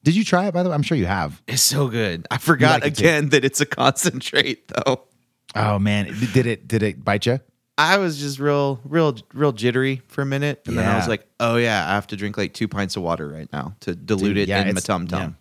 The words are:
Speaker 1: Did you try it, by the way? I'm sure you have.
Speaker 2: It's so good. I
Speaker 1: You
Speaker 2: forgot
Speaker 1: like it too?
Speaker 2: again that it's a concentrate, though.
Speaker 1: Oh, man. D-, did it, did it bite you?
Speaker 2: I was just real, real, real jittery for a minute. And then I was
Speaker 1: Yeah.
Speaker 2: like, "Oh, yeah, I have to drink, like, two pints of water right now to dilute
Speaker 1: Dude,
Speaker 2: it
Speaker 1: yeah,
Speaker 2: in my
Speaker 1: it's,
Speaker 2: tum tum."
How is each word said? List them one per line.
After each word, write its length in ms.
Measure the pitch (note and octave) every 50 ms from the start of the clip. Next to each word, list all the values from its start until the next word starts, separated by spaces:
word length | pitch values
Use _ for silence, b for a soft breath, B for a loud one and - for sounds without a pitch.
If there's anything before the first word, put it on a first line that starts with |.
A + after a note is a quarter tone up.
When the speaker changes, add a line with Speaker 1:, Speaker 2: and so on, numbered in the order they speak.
| _
Speaker 1:
Did 120 | D3 E3+
you 80 | G#3+ A3
try 240 | - F#3 F3+ F#3+
it, 60 | G3+ E3
by 100 | F3 F3+
the 60 | F3+
way? 60 | D#3+
I'm 80 | D3+ C#3
sure 140 | - E3
you 100 | C3+ F#2
have. 340 | F2 G2+ F#2+ D#2+ D2+ - - _
Speaker 2:
It's 140 | - C3 C3
so 260 | - - C3+ C#3+ C#3+
good. 400 | B2 A2+ A#2 A2 G2 E2+ E2+ E2+ -
I 40 | G#2+
Speaker 1:
You 40 | -
Speaker 2:
forgot 420 | - D#3+ E3 B2+ D3 D3+ D#3+ C#3+ C#3+
Speaker 1:
like 80 | D3+ D3+
it 20 |
too? 60 | - -
Speaker 2:
again 240 | E3 D#3+ D3 D3 C#3
that 140 | D3 C#3 B2
it's 160 | C3+ - -
a 60 | D3
concentrate, 1000 | - - - B2+ C3 C3 - - F3+ - C3 - - - D3 - C3+ - _ _
though. 340 | - - - - C#3 - - - _ _ _ _ _ _ _ _ - -
Speaker 1:
Oh, 240 | G#2 G#2+ G#2+ G#2 G2
man. 260 | G2+ G#2 G#2 G#2 G2+
D-, 220 | - - G#2+ B2 A#2
did 140 | F#2+ C3+ A#2+
it, 220 | A#2 A2 - -
did 160 | - A2+ A2 G#2+
it 200 | G#2 F2 - -
bite 220 | G#2+ G2+ G#2 -
you? 140 | A#2+ B2 C3+ _ _ _ _ _ _ _
Speaker 2:
I 200 | - D3+ E3 F#3+
was 200 | G3+ F#3+ F3 D3+ C#3
just 200 | C#3+ C#3+ C#3 C3
real, 400 | C#3 D3 C#3+ C#3+ C#3+ C#3 C#3 A#2 A#2+
real, 340 | C3+ D3 E3+ D#3+ D3+ B2+ A2 - _ -
real 180 | B2+ D3+ C#3+
jittery 500 | B2 G2+ A2 B2 A#2 B2+ C3 C3+ C3+ B2 _
for 140 | _ - -
a 40 | C#3
minute. 360 | C#3 C3+ C#3 C#3+ D3 C#3+ _ _
And 100 | - A#2
then 100 | A#2 -
I 80 | - G2+
was 80 | F#2+ F2+
Speaker 1:
Yeah. 40 | A#2
Speaker 2:
like, 180 | A2 G2 _ _ _ _
"Oh, 180 | A#2+ A#2 A#2
yeah, 280 | A#2+ A#2+ A#2 A2 G2 E2 D#2+
I 60 | G2
have 120 | G#2 G2
to 80 | - G#2+
drink, 220 | F#2+ G#2 G2+ -
like, 160 | - G2+ E2+ -
two 140 | - A2+
pints 280 | G#2 - G2+ G2+ F#2 -
of 80 | G2+ F2
water 240 | E2 E2 D#2+ D#2
right 240 | D2 C#2+ D#2 D2+ -
now 240 | - D2 C2 D#2+ G2+ _
to 140 | - G2+ F2
dilute 400 | F2 - - A2 F#2+ G2 G#2 G2+
Speaker 1:
Dude, 20 |
Speaker 2:
it 100 | G2+ G2+ G2
Speaker 1:
yeah, 120 | G2+ G2
Speaker 2:
in 60 | G2
my 100 | F#2+ F#2+
Speaker 1:
it's, 60 | F#2 -
Speaker 2:
tum 240 | - G2+ F2 F2
tum." 300 | E2+ F2 - F#2 D#2 D2+ _